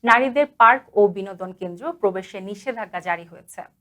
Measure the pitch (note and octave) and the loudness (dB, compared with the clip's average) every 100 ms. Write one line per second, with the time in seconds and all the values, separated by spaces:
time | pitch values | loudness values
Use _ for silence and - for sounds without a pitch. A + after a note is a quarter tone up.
0 | A#3 A#3 C4 B3+ D4 _ A3+ C4 - - | 6 4 4 0 -2 _ 4 4 0 2
1 | G3+ F#3 G3 F#3 F#3 F#3 F#3 F3 C#4 E4+ | 2 0 -12 -12 -14 -12 -12 -10 -12 -4
2 | G#3 F#3 F#3 G3+ F#3+ G3+ C4+ A3+ G3+ F3+ | -4 -4 -10 -14 -14 -12 -10 -10 -10 -10
3 | F3 E3+ E3+ E3 A#2 - - _ | -8 -8 -10 -20 _ -18 -20 _